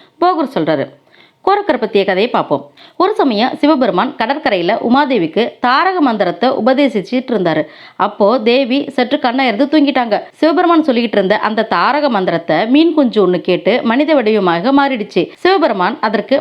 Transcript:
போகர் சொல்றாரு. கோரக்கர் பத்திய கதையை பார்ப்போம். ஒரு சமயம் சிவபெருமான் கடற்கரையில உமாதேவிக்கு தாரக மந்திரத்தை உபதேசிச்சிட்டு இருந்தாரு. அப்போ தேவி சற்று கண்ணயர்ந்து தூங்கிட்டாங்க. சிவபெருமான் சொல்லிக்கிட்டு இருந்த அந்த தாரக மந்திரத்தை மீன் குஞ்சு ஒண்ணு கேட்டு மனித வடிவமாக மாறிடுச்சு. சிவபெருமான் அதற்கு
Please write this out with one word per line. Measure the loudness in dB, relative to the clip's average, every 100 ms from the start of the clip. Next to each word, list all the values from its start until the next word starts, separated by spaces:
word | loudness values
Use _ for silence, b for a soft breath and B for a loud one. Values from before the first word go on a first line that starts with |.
| B _
போகர் | 0 0 -4
சொல்றாரு. | -2 -2 -2 -4 -12 b b b _
கோரக்கர் | -2 0 0 -2
பத்திய | 0 0
கதையை | 0 0 0
பார்ப்போம். | -2 -2 -6 -6 B B -2
ஒரு | 0
சமயம் | 0 0 0 -2 0
சிவபெருமான் | 0 2 0 0 -2 -4
கடற்கரையில | -4 -2 -2 0 0 -2
உமாதேவிக்கு | 0 0 2 0 0 -2 -4 -2
தாரக | 0 0 0 0
மந்திரத்தை | 0 0 -2 0 -2
உபதேசிச்சிட்டு | 0 0 2 2 0 -4 -4 -2
இருந்தாரு. | -2 0 -2 -4 B B -4
அப்போ | -4 2 2 2
தேவி | 2 0 0 -2 -2
சற்று | -4 -2 -2
கண்ணயர்ந்து | -2 0 -2 0
தூங்கிட்டாங்க. | 0 2 2 0 -2 -4 -4
சிவபெருமான் | -2 0 2 2 2
சொல்லிக்கிட்டு | 2 0 0
இருந்த | 0 0 0
அந்த | 0 -2 -2
தாரக | 0 0 0 0
மந்திரத்தை | -2 -2 -2 -2 -2 2
மீன் | 2 4
குஞ்சு | 2 2 2 2
ஒண்ணு | 0
கேட்டு | 0 0 0 0
மனித | 0 0 2
வடிவமாக | 2 2 0 0 0 0
மாறிடுச்சு. | 2 2 -2 -4 -4 -4
சிவபெருமான் | -2 0 2 0 0 -2 -2
அதற்கு | -4 -4 -2 -2